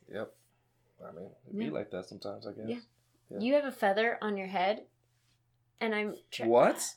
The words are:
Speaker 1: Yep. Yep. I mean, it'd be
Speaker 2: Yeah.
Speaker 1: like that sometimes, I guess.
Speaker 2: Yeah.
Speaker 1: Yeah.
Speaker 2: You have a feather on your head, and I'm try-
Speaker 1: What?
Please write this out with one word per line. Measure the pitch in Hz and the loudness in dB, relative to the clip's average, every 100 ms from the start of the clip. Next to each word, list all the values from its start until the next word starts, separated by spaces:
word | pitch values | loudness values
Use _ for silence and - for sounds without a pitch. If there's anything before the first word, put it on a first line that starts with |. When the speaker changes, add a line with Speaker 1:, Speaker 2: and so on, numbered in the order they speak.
| - | -12
Speaker 1:
Yep. | 98 - - _ _ _ _ _ - | -8 -8 -12 _ _ _ _ _ -20
Yep. | 175 | -18
I | - | -14
mean, | - - - | -16 -18 -10
it'd | 202 | -6
be | 240 | -4
Speaker 2:
Yeah. | |
Speaker 1:
like | - 104 | -4 -4
that | - - | -8 -10
sometimes, | 107 101 104 107 | -12 -10 -10 -10
I | |
guess. | 104 110 | -10 -8
Speaker 2:
Yeah. | 240 - _ _ _ - | -8 -10 _ _ _ -12
Speaker 1:
Yeah. | - | -4
Speaker 2:
You | 226 285 | 2 2
have | 285 | 2
a | |
feather | - 208 196 226 - | 0 2 4 2 0
on | 214 202 | -2 -4
your | 190 | -2
head, | 190 185 220 - _ _ _ _ _ _ _ _ - | 0 2 0 -4 _ _ _ _ _ _ _ _ -6
and | 226 208 | -2 0
I'm | 208 - - | -2 -6 -10
try- | - 113 | -4 6
Speaker 1:
What? | 117 175 - - | 8 8 4 -4